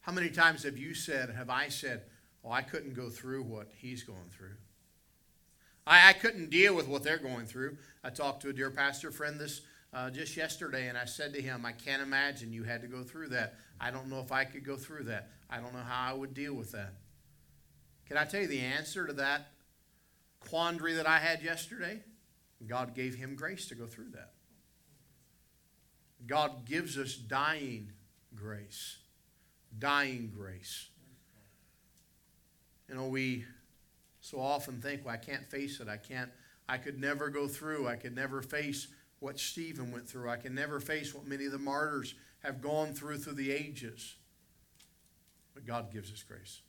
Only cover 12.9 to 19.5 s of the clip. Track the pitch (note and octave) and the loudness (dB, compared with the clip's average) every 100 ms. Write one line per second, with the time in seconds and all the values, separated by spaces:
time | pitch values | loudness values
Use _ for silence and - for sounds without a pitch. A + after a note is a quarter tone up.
12.9 | B2+ B2 D#3+ D3+ B2 G#2+ - - - B2 | -10 -10 -10 -4 -2 -2 -6 -20 -6 -4
13.9 | C3 C3 C3+ B2+ C3 C3+ C#3+ C3+ C3+ - | -4 -6 -6 0 0 0 -4 -8 -8 -8
14.9 | D#3 A#2 G#2+ - - - B2 A#2+ B2+ A#2+ | -8 -4 -4 -6 -18 -10 -8 -8 -8 -4
15.9 | B2+ B2+ C3+ C3+ C3 D3 C3+ A2 G#2+ G2 | -2 -2 -2 -6 -6 -6 -6 -6 -8 -8
16.9 | F#2+ - - - - - - - - - | -10 -20 -20 -20 -20 -20 -20 -20 -20 -20
17.9 | - - C#3+ D3+ G3 F#3 C#3 B2+ C#3+ D3+ | -20 -2 2 2 2 0 0 0 -2 -2
18.9 | F#3+ E3 C#3+ C#3 C#3+ C#3+ | -4 -4 0 2 2 -2